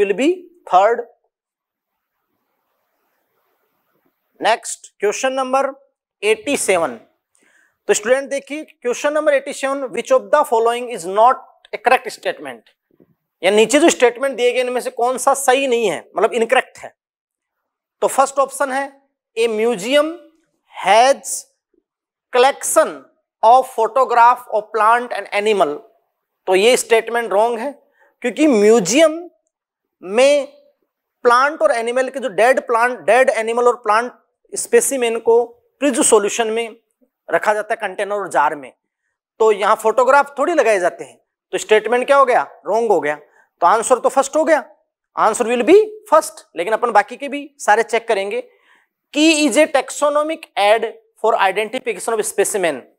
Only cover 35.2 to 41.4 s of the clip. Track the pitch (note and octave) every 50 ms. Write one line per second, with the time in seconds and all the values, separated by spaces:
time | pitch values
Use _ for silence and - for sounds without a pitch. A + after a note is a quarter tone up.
35.2 | - A#3 A3+ A#3 A#3+ A#3 - _ _ _ _ - C4+ D4 A#3 D4 D4 - A#3 G#3+
36.2 | G3+ G3+ - - A#3 A3 A3 A3+ A#3 A3+ - - _ _ _ _ _ _ _ _
37.2 | _ - D#3+ E3 - A3 G#3+ G#3+ G#3 G#3+ A3+ A3 G#3+ G3 F#3 F3+ G3+ G3 G#3 G#3
38.2 | G3 E3 D3 E3 C#3+ D#3 D#3 D3 C3 A#2+ - _ _ _ _ _ _ _ _ _
39.2 | _ _ _ - A3+ A3 G#3+ F#3+ G3+ G3 A3 G#3+ - A3 G#3+ B3+ B3+ A#3+ C4 C#4+
40.2 | C4+ C#4 - - C#4+ E4+ F4 D#4 A3+ A3+ G#3+ F#3+ F3 E3 - - D#3 - - _
41.2 | _ _ _ _